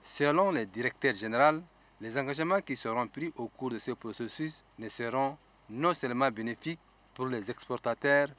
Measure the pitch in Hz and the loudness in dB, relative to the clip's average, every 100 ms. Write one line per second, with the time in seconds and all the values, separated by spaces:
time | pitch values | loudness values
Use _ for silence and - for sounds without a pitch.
0 | - - 143 160 196 156 107 98 123 - | -12 0 4 4 4 2 -2 -2 -4 0
1 | 135 104 110 117 147 156 175 _ _ _ | 0 0 -2 6 6 6 -6 _ _ _
2 | 110 120 135 143 160 196 190 131 117 113 | -6 -4 -4 -2 0 0 0 -4 -2 -2
3 | 117 - 165 - 117 - 131 113 - 120 | -2 -4 -8 -6 -8 -6 -6 -4 -6 -6
4 | 117 104 113 - 156 151 _ - 113 - | -8 -8 -8 -6 -8 -8 _ -12 -10 -6
5 | 117 127 135 151 _ _ - 110 165 175 | -2 0 0 -2 _ _ -14 0 0 0
6 | 131 123 135 110 113 113 160 165 _ _ | -2 2 2 2 -6 -6 -8 -8 _ _
7 | _ - 131 123 98 123 - 120 120 117 | _ -6 -4 -4 -6 -8 -6 -4 -2 0
8 | 143 143 143 | 4 4 4